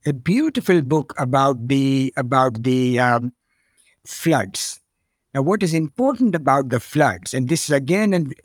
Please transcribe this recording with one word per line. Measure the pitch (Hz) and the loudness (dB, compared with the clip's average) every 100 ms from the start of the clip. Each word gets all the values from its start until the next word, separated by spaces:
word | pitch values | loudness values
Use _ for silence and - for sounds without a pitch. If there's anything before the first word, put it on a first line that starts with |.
a | 151 | -6
beautiful | 139 143 226 311 254 233 175 | -4 0 0 0 -2 2 2
book | 127 156 139 - | 2 -2 -2 -6
about | 127 135 139 127 120 | -2 2 2 0 0
the, | 139 135 135 131 - | 0 2 2 0 -2
about | 123 131 131 113 | -2 2 2 0
the, | 123 127 127 123 | 0 2 2 2
um, | 123 120 123 - _ _ _ _ _ _ | 2 2 0 -8 _ _ _ _ _ _
floods. | - - 165 143 95 - - - _ _ _ _ _ | -18 -4 0 0 0 -8 -10 -12 _ _ _ _ _
Now, | 139 | -4
what | 139 202 | 0 0
is | 185 | 0
important | 160 156 - 262 247 247 | -2 -4 -2 -2 2 0
about | 165 143 139 135 | 0 2 2 2
the | 120 | -2
floods, | - 151 139 95 92 | -2 0 0 0 -6
and | 131 127 | -4 -2
this | 160 - | -2 0
is | |
again | 143 135 190 214 | 0 0 0 2
an | 185 143 - | 0 -2 -8